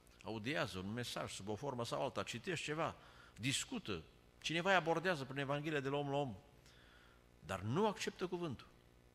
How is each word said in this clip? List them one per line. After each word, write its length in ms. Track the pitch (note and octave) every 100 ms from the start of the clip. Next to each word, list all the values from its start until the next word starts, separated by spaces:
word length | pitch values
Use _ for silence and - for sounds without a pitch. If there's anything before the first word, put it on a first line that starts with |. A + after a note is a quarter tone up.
| - -
audiază 560 | G2 A2 G#2+ E3+ C3+ F2+
un 120 | F#2+
mesaj 420 | A#2 A#2+ - C3
sub 140 | - G2+
o 80 | G#2
formă 300 | C#3+ A#2+ A#2
sau 180 | C#3
alta, 200 | C#3+ G#2
citești 420 | G2 A#2+ F#3+ D#3+ -
ceva, 300 | D#3 D3 F2+ - - - -
discută, 680 | A#2+ B2+ - B3 - F2+ - - - -
cineva 280 | - D#3+ F3
îi 60 | F#3+
abordează 500 | D#3+ E3 E3+ D#3+ C3
prin 120 | C3+
Evanghelia 420 | C3+ C#3+ D3+ D3+
de 100 | C3+
la 80 | C#3+
om 120 | C#3+
la 60 | C#3
om, 200 | C#3+ F#2+ - - - - - - - - - - -
dar 140 | F#2+
nu 280 | G2+ C#3 G#3+
acceptă 400 | F#3 - - F3+
cuvântul. 400 | F3+ F3 A2 - - - - -